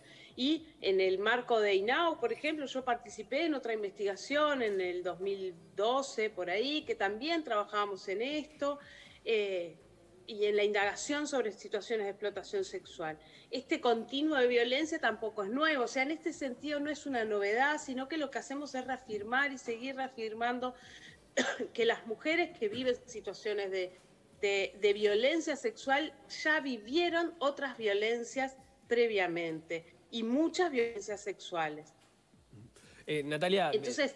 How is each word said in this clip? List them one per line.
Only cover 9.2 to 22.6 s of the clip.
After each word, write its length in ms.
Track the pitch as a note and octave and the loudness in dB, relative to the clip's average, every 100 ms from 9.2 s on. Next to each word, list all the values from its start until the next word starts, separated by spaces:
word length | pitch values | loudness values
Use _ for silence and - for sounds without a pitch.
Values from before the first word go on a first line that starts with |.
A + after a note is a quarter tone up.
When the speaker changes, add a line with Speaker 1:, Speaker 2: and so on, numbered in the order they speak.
Speaker 1:
eh, 540 | - A3 G3+ F#3 E3+ D#3+ - - - - - | 0 0 2 -2 -4 -10 -20 -20 -20 -20 -10
y 180 | G#3+ G#3 | -2 2
en 120 | G#3 | 4
la 60 | |
indagación 640 | G#3 G#3 G3+ G3 - D4 D4 | 4 4 2 0 -2 -2 0
sobre 280 | C#4 A3 | 0 0
situaciones 520 | F#3+ G#3+ G#3 - A3+ G3+ | -4 -6 -6 -2 -2 -2
de 60 | |
explotación 540 | G3 G#3 G3 F3+ G3+ F#3+ | -4 -4 -6 -4 -4 -2
sexual. 520 | F#3+ - - D#3+ D#3 - - - | -6 -10 -8 -8 -8 -14 -20 -8
Este 300 | C4+ - D#4+ | -6 -2 2
continuo 560 | B3 A3+ A3 C4+ D#4 C#4+ | 4 2 0 0 2 4
de 120 | B3 | 6
violencia 520 | A#3+ A#3+ C4 D#4+ D#4+ | 6 4 2 0 0
tampoco 440 | A#3+ G#3+ A3 G#3+ | 0 0 -4 -4
es 80 | G3 | -2
nuevo, 340 | B3+ D#4 C#4+ A#3 | 2 2 2 0
o 20 | |
sea, 160 | C4+ | 0
en 80 | C4+ | 0
este 220 | D#4 E4+ | -2 -6
sentido 480 | C#4+ C#4 A#3+ C#4+ D4 | -4 -6 -6 -4 -2
no 80 | D4 | -2
es 160 | C#4+ C#4+ | -4 -4
una 180 | B3 | -2
novedad, 560 | A3 G#3 G3+ A3+ C#4+ D4+ | 0 0 2 2 2 0
sino 300 | - B3+ C4+ | -4 -6 -4
que 80 | D#4+ | -4
lo 120 | C#4 | -4
que 100 | A#3 | -6
hacemos 360 | - C#4 C#4+ B3+ | -6 -8 -6 -6
es 100 | B3+ | -4
reafirmar 680 | B3 - G#3 G3+ B3+ C#4+ | -6 -6 -6 -2 0 0
y 40 | C4 | -2
seguir 380 | - A3+ C4 C4 | -8 -6 -6 -6
reafirmando 760 | C4 C4 A3 A3 A#3 B3 B3+ B3 - - - - - - | -6 -6 -8 -2 -2 -2 -4 -8 -18 -20 -20 -20 -8 -2
<coughs> 380 | - - A3+ | -2 -2 -4
que 120 | - A3+ | 0 2
las 200 | G#3 A3+ | 2 -4
mujeres 500 | G#3+ D4+ E4+ E4+ | -4 0 2 0
que 100 | - | -2